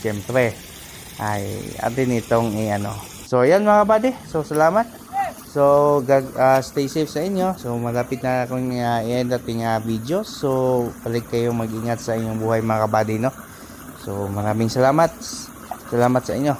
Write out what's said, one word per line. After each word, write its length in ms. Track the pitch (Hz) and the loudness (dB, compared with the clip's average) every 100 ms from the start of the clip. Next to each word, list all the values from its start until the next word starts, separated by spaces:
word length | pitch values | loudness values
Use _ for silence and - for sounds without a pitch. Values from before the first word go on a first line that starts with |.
Siyempre, 480 | 117 104 95 127 120 - - - - - - - | -4 -6 -2 2 2 -2 -16 -18 -18 -18 -18 -6
ay 560 | 104 104 101 98 95 - | -4 -2 -4 -6 -10 -4
atin 340 | 113 120 127 120 | -4 0 0 0
itong 320 | - 120 117 104 | 2 2 2 -2
i-ano. 340 | 110 101 101 104 - - - | -2 -2 -4 -8 -12 -16 -2
So, 160 | 127 | 2
ayan, 240 | 127 190 214 | 6 4 6
mga 220 | 208 208 | 4 6
kabady. 240 | 220 247 254 - | 4 2 -2 -6
So, 160 | 165 147 | -6 -2
salamat. 400 | 151 156 196 233 - - 784 762 - - | 2 4 4 -2 -8 -10 -6 -6 -8 -8
So, 560 | 147 143 143 147 143 | 2 6 6 6 4
gag-, 320 | 127 135 131 120 | 4 2 2 2
ah, 220 | 131 131 | 4 4
stay 320 | 127 - 139 | 2 -2 -2
safe 180 | 160 151 | -2 -2
sa 140 | 151 | -2
inyo. 320 | 180 190 185 185 | -2 0 0 -2
So, 180 | 123 120 | -4 -4
malapit 420 | 120 120 123 127 | -2 -2 -2 -2
na 220 | 127 127 | -2 0
akong, 240 | 123 127 127 123 | -2 -2 -2 -2
ah, 240 | 120 117 | 0 0
i-end 300 | 113 123 123 | 0 -2 0
ating, 320 | 123 117 113 | -2 -2 -4
ah, 160 | 113 113 | 0 0
video. 480 | 113 113 117 180 214 | 0 -4 -2 -2 -4
So, 640 | - 143 131 131 127 117 - | -4 0 2 2 2 0 -4
balik 300 | 120 117 117 | -4 -4 -2
kayo 240 | 117 117 117 | -2 0 0
mag-ingat 480 | 113 110 117 113 | -2 -4 -4 -4
sa 160 | - 113 | -2 -2
inyong 180 | 113 110 | -2 -2
buhay, 220 | 110 113 | 0 0
mga 220 | 113 110 107 | 2 2 2
kabady, 300 | 110 110 110 | 2 2 0
no? 140 | 123 - - - - - - - | -2 -4 -18 -18 -20 -18 -18 -14
So, 240 | - 101 101 | -8 -6 -4
maraming 420 | 101 104 110 113 | -2 -2 0 0
salamat. 400 | 127 131 147 165 - - - - - - - - | 4 4 4 2 0 -12 -12 -14 -16 -14 -14 -4
Salamat 340 | 120 120 127 | 2 4 4
sa 140 | - 110 | 0 -2
inyo. 180 | 143 127 | 0 -2